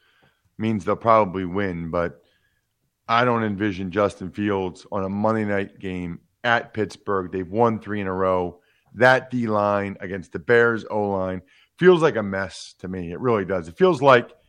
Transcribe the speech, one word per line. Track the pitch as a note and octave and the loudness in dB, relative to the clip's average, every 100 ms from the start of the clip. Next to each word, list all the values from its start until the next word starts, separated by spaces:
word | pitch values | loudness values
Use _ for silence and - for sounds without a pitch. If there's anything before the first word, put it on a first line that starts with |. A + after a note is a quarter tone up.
| _ _ _ _ _ - | _ _ _ _ _ -6
means | A2 A2 | -4 -2
they'll | E2+ | -2
probably | G2+ A#2 A2 G2+ F#2 | 0 4 4 4 -2
win, | F2+ F#2 G2 E2+ E2+ | -4 -4 -4 -4 -4
but | F2 F2 - _ _ _ _ _ _ _ _ - | -2 -4 -6 _ _ _ _ _ _ _ _ -2
I | A#2 | 0
don't | B2 A#2 | 2 0
envision | A2 F#2+ G#2+ F#2 F#2+ | -2 -2 -2 -2 -4
Justin | F2+ G2+ - F#2 | 0 0 -2 -10
Fields | F#2 G#2 G2 F#2 E2 - | -4 -2 -2 -2 -8 -8
on | G2+ | -6
a | F#2+ | -4
Monday | G2+ A2 A2 | -2 0 0
night | G#2 G2+ G2+ - | -2 -4 -6 -10
game | F#2+ F2+ F2 - _ _ | -10 -8 -8 -12 _ _
at | B2 A#2 - | 0 0 -2
Pittsburgh. | A2 G2 - - G2 F2+ | -6 -6 -6 -6 -4 -4
They've | F#2+ F2 | -8 -6
won | G2+ A#2 A2 | 0 0 0
three | G2 G#2 | -6 -8
in | F#2+ | -6
a | |
row. | F#2 F#2+ F#2 F2+ - _ _ _ | -2 0 0 -4 -8 _ _ _
That | G2 B2 B2+ - | 2 4 4 0
D-line | B2 A2+ G#2+ G#2 G2+ G2+ F#2+ | -4 -2 0 0 0 -2 -8
against | G2 F#2+ F2 | -10 -10 -10
the | - | -10
Bears | E2 A#2 A#2 A2+ - | 2 4 4 0 -4
O-line | G#2+ G2+ G2 F#2 F#2 - _ _ _ | -4 -2 -2 -4 -6 -12 _ _ _
feels | F3+ F3 | 4 6
like | D#3 | 4
a | A2 | 0
mess | G2+ F#2+ F#2+ - - - | -2 -4 -6 -10 -20 -14
to | F#2 | -10
me. | F#2 E2+ | -8 -8
It | E2+ | -4
really | B2 A2 | 0 0
does. | F2+ F#2+ E2 | 0 -4 -6
It | - | 0
feels | F#3 D#3 | 2 4
like | C#3 B2 B2 - | 8 8 6 -8